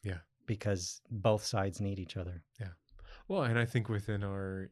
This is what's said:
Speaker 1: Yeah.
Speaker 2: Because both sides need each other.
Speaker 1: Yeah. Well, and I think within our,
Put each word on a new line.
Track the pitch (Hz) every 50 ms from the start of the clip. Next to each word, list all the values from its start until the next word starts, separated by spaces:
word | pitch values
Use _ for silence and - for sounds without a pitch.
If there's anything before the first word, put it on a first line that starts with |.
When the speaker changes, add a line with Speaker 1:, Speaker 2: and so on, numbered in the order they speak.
| -
Speaker 1:
Yeah. | 98 92 82 - _ _ _ _
Speaker 2:
Because | - 107 104 - 107 98 87 87 - - - - -
both | 113 104 95 113 107 107 -
sides | - - 101 98 98 90 -
need | 101 98 98 95
each | 90 - - 95
other. | 90 90 87 85 - _ _ -
Speaker 1:
Yeah. | 104 92 87 - _ _ - - - - - - - -
Well, | 196 190
and | 139 117 113 120
I | 120
think | 120 - 120 104 117
within | 110 101 98 - 104 101 101
our, | 98 98 98 98 95 95 95 95 -